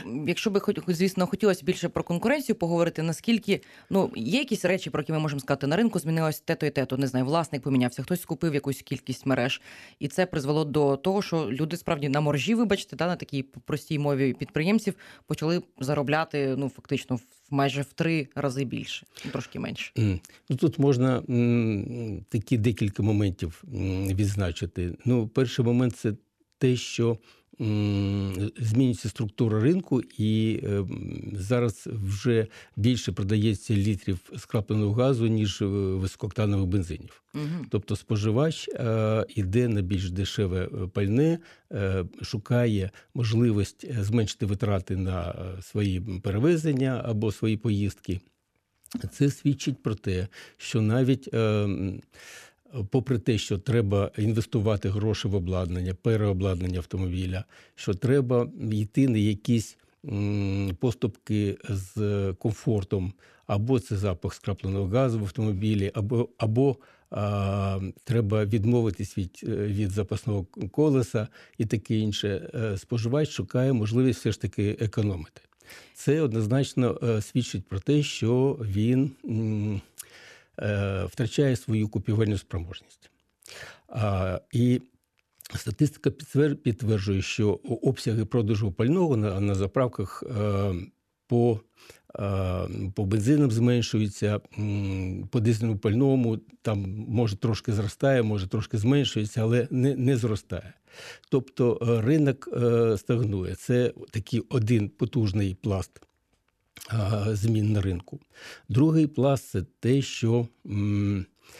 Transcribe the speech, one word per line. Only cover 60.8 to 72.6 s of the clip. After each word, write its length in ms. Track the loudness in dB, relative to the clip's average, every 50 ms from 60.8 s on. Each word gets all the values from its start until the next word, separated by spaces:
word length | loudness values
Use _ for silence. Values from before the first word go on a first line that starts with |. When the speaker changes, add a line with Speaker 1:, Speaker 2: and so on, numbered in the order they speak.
| 0 -2 0 0 -2 -4 -4 -4 -6 -2 -2 0 0 0 -2 -4 -6 -6
Speaker 2:
з 640 | -6 -6 -6 -8 -6 -2 -2 0 0 0 0 -2 -4
комфортом, 800 | -2 -2 -4 -4 -2 -2 0 0 0 0 -2 -2 -2 -2 -4 -6 _ _ -20 _ _ _ -2
або 320 | -2 0 2 2 0 0
це 160 | 0 -2 -4 -2
запах 360 | 0 -2 -2 -2 -4 -8 -8
скрапленого 540 | -6 -6 -6 -6 -4 -4 -4 -2 -2 -2 0
газу 320 | 2 2 2 2 0 0
в 40 | -4
автомобілі, 680 | -4 -4 -2 -2 -2 -2 0 0 0 0 0 0 -2 -2
або, 360 | -4 -2 0 0 0 0 -2 _ -4
або, 400 | -2 0 2 4 4 2 2 -2 -8 -20 _ _ _ -10
а, 680 | -6 -4 -2 0 0 0 0 0 0 0 0 -2 -2 -2 -4 -6 -8 -10 -4
треба 420 | -2 0 0 2 2 2 2 2
відмовитись 720 | 2 0 0 2 4 4 4 2 2 0 -4 -6 -6 -4 -6
від, 240 | -6 -6 -8 -10 -8
е, 40 | -6 -4 -2 -2 -2
від 240 | -2 -2 -2 -2
запасного 520 | -2 -2 -2 -2 -4 -4 -4 -2 -4 -4 -4
к-, 240 | -6 -8 -10 -10 -6
колеса 560 | 0 2 2 4 4 2 0 0 -2 -4 -4 -4 -10 -18 -20 -14 _ -4
і 80 | -4
таке 300 | -2 -2 -2 -2 0 0 0
інше. 520 | 0 0 -2 -2 -2 -2 -4 -4 -6 -8 -6
Е, 220 | -4